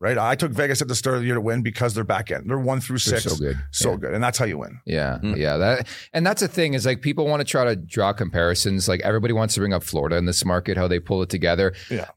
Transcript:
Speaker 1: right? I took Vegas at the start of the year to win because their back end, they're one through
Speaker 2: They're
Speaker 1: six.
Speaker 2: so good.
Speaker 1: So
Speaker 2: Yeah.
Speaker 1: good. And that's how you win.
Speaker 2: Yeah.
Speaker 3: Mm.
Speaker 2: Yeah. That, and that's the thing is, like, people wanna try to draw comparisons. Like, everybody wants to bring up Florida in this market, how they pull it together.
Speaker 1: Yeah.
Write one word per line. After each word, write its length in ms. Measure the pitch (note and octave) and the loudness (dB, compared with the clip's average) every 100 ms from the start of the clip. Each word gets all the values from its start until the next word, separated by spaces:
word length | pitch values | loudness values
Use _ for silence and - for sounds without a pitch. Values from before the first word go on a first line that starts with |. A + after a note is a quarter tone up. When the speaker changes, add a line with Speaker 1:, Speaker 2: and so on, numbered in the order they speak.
Speaker 1:
right? 180 | G2+ A#2+ | -2 0
I 160 | A2 | 2
took 160 | C3+ E3 | 2 0
Vegas 320 | A2+ C#3+ C3+ | 0 0 0
at 60 | B2+ | 0
the 80 | B2 | -2
start 180 | C3 | 0
of 60 | B2+ | 0
the 40 | A#2+ | 0
year 100 | A#2+ | 0
to 40 | |
win 220 | G#2+ A#2+ | 0 0
because 320 | A#2+ G#2 A#2+ | -2 0 -2
their 80 | G#2+ | 0
back 300 | G2+ G2 G2+ | 0 -2 -2
end, 180 | C#2+ G2 | -6 -4
they're 80 | C3+ | -2
one 220 | B2+ C3 | 0 -2
through 180 | C3 B2+ | -2 -2
Speaker 2:
They're 220 | - A#2 | 0 0
Speaker 1:
six. 120 | - | 0
Speaker 2:
so 60 | D#2 | -2
good. 180 | C#2+ C2+ C#2 | -2 -2 -4
Speaker 1:
So 200 | - - | -2 0
Speaker 2:
Yeah. 40 | F#2 | 0
Speaker 1:
good. 160 | B1+ | -2
And 100 | F#2+ | -2
that's 120 | B2 B2 | 0 0
how 100 | A#2 | 0
you 120 | D2+ | -2
win. 220 | - B2+ | -8 -12
Speaker 2:
Yeah. 360 | - D#2+ C#2 B1+ | -4 -2 -2 -2
Speaker 3:
Mm. 140 | G#2 G#2 | -2 0
Speaker 2:
Yeah. 220 | D2+ D2 | 0 2
That, 280 | F#2+ B2+ A#2 - - | 2 0 -2 -10 -6
and 140 | - E3+ | 0 0
that's 140 | G#3 | 2
the 60 | F#3 | -2
thing 260 | F3+ D#3+ | 0 0
is, 100 | C3+ | 0
like, 180 | A#2 B2+ | 0 0
people 260 | D3 C#3+ D3 | 0 0 0
wanna 160 | D3 | 0
try 200 | C#3+ C#3 B2 | 0 2 2
to 100 | G#2 | 0
draw 360 | D#2+ - G2 | -2 0 2
comparisons. 760 | G2+ F#2 F2 E2+ F2 G#2 F#2+ F#2 | 2 0 2 2 2 2 0 2
Like, 100 | F2+ | 0
everybody 300 | - A2 A#2 | 2 2 2
wants 220 | A2 A2 | 2 2
to 60 | G#2 | 2
bring 120 | G2+ | 2
up 120 | F#2 | 0
Florida 320 | - D#2 C#2+ E2+ | 0 -2 0 2
in 80 | |
this 200 | F2 F2 | 2 2
market, 320 | F#2 F2+ F2 F#2 | 2 2 2 0
how 120 | F2+ | 2
they 100 | F2 | 2
pull 240 | E2+ F#2+ | 0 0
it 60 | F2+ | 0
together. 420 | F#2 E2+ E2+ G2 F#2 - | 0 2 4 2 0 -6
Speaker 1:
Yeah. 180 | A2+ F2 | -6 -6